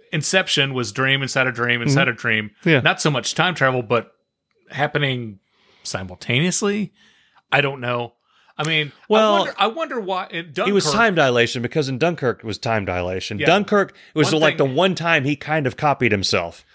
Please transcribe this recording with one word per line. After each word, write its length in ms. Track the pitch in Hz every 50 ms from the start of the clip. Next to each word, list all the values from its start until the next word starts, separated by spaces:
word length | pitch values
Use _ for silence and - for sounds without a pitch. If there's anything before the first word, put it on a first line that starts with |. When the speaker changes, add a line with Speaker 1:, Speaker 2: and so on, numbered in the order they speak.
| _ _ -
Speaker 1:
Inception 600 | 160 143 - - 190 185 - - - 139 139 135
was 200 | 127 120 107 101
dream 280 | - 131 131 135 139
inside 260 | 139 127 - 135 131
a 60 | 131 120
dream 300 | 113 120 120 120 120 120
inside 200 | 147 139 135 135 127
Speaker 2:
Mm-hmm. 20 |
Speaker 1:
a 40 | 117
dream. 360 | 110 - 120 113 110 107 107 - _ -
Speaker 2:
Yeah. 160 | 175 160 135
Speaker 1:
Not 220 | 120 156 185 - -
so 80 | 160
much 240 | 147 127 117 - -
time 200 | - 160 180 175
travel, 280 | - 143 131 131 127 120
but 300 | 104 120 117 110 - _ _ _ _ _ _ _ _ _ _ _ _
happening 720 | - 135 143 151 - 151 147 139 131 123 120 110 101 95 _ _ _ _ _ _ _ _ -
simultaneously. 1080 | - - 107 95 92 - - - - 117 127 160 185 175 - - 202 202 214 208 - - _ _ _ _ _ _ _ _ _ _ _
I 100 | - 143
don't 200 | 139 139 139 135
know. 340 | 123 120 123 120 120 117 - _ _ _ _ _ _ _ _ -
I 100 | 147 156
mean, 240 | 160 156 151 143 - _ - -
Speaker 2:
Well, 260 | 208 214 220 214 208
Speaker 1:
I 40 | 202
wonder, 160 | 185 180 180 -
I 80 | 196 214
wonder 320 | 226 320 320 302 269 247
why 260 | 208 180 190 180 196 -
in 220 | - 170 170 175 139
Speaker 2:
it 180 | - 196 - 202
was 120 | 196 -
Speaker 1:
Dunkirk 80 | 156 147
Speaker 2:
time 220 | 208 233 226 185
dilation, 480 | 160 147 131 123 120 117 117 - 127 117
because 260 | 117 - 160 147 131
in 80 | 135 123
Dunkirk 420 | 156 170 175 - - 123 110 -
it 40 | -
was 140 | 113 101 -
time 260 | - 120 113 110 101
dilation. 540 | 92 90 90 90 90 92 95 - - 110 101
Speaker 1:
Yeah. 80 | -
Speaker 2:
Dunkirk 480 | 139 170 202 208 - 220 208 190 - - - - - -
was 160 | 151 147 139 151
Speaker 1:
One 100 | 156 156
Speaker 2:
like 160 | 151 139 -
Speaker 1:
thing 100 | 151 135
Speaker 2:
the 60 | 127
one 200 | 143 180 190 180
time 300 | - 160 170 165 156 131
he 120 | 139 147
kind 300 | - - - 151 160 147
of 100 | 135 - -
copied 340 | 151 151 135 - 127 117 104
himself. 520 | 101 95 - - 98 87 85 87 - - _ _